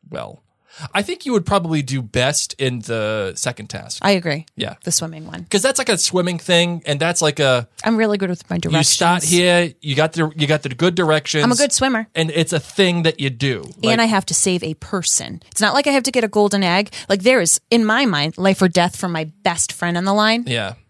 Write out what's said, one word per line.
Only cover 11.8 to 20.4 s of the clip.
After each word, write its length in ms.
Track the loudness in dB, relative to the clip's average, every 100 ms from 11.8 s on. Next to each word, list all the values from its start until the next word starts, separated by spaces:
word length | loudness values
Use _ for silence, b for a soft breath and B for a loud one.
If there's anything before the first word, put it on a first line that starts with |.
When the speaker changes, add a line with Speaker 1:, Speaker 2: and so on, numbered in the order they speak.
| 0 -2 -4
Speaker 1:
And 160 | -4 -2
it's 240 | 0 0
a 40 | -2
thing 440 | -4 2 2 4
that 180 | 0 0
you 80 | -4
do. 360 | -2 -2 -2
Speaker 2:
And 200 | -6 -4
Speaker 1:
Like 140 | 0 2
Speaker 2:
I 60 | 2
have 180 | 2 0
to 80 |
save 280 | 0 0 0
a 100 | -4
person. 680 | -8 -6 -4 -2 -2 -4 -14 _
It's 100 | -2
not 140 | 0
like 120 | 2 2
I 40 |
have 140 | 2
to 60 | 2
get 140 | 0
a 40 | 0
golden 360 | 2 2 2
egg. 260 | 2 0 -2 B B
Like, 140 | 2
there 220 | 4 4
is, 180 | 4 0 _
in 140 | 2
my 220 | 2 2 2
mind, 320 | 0 -2 0
life 240 | 2 4
or 60 | 4
death 280 | 4 2 0
for 120 | -6
my 160 | -4 -6 -4
best 320 | -4 -2 -6
friend 240 | -4 -4 -2
on 80 | 0
the 80 |
line. 300 | 2 2 0